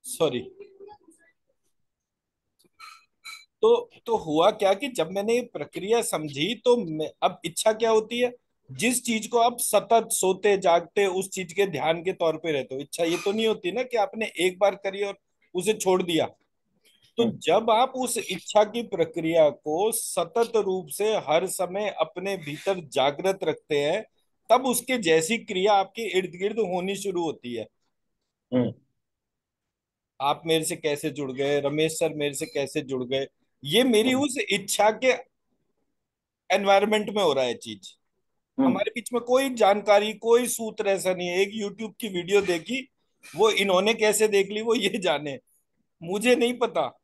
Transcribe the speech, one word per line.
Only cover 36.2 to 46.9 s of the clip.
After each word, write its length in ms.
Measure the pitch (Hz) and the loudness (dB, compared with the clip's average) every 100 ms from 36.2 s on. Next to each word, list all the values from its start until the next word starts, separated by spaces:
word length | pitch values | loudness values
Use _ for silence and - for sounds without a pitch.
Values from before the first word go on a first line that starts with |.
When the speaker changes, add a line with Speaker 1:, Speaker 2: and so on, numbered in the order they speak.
| _ _ _ | _ _ _
Speaker 1:
environment 560 | 190 196 196 208 214 208 | 0 4 4 4 0 0
में 120 | 208 | 0
हो 100 | 180 | 2
रहा 120 | 135 | 2
है 100 | 123 | 0
चीज। 440 | 117 117 101 - _ _ _ _ _ _ - | -2 -8 -14 -16 _ _ _ _ _ _ 0
Speaker 2:
हम्म। 100 | 262 | 0
Speaker 1:
हमारे 220 | 196 202 | 2 -2
बीच 180 | - 208 | -6 -6
में 100 | 240 | -6
कोई 320 | 240 254 277 | 0 2 2
जानकारी, 580 | 240 202 208 202 202 214 | 2 4 4 4 4 4
कोई 340 | 214 226 233 240 | -4 2 4 2
सूत्र 420 | - 220 214 196 | -4 -8 -4 -2
ऐसा 260 | 196 170 | 0 0
नहीं 140 | 180 175 | -2 -2
है। 100 | 180 | 0
एक 260 | 202 220 | -2 -2
YouTube 300 | 202 185 220 - | -8 -8 -12 -10
की 80 | 220 | -6
video 320 | 180 170 202 | -6 2 2
देखी, 480 | 180 170 165 262 262 _ _ _ - 143 | 2 -2 -2 -8 -8 _ _ _ -16 2
वो 140 | 214 | 2
इन्होंने 440 | 202 196 180 202 | 4 4 4 4
कैसे 340 | 220 214 208 214 | 2 2 4 2
देख 220 | 196 196 | 2 0
ली 120 | 214 | -2
वो 120 | 226 | -2
ये 240 | 233 190 214 | 0 0 -2
जाने, 420 | 180 147 147 131 _ _ _ _ _ _ | -2 -2 -4 -10 _ _ _ _ _ _
मुझे 340 | 170 208 226 247 | -8 -2 2 4
नहीं 220 | 240 247 | 2 0
पता। 380 | 233 170 131 | -2 -2 -4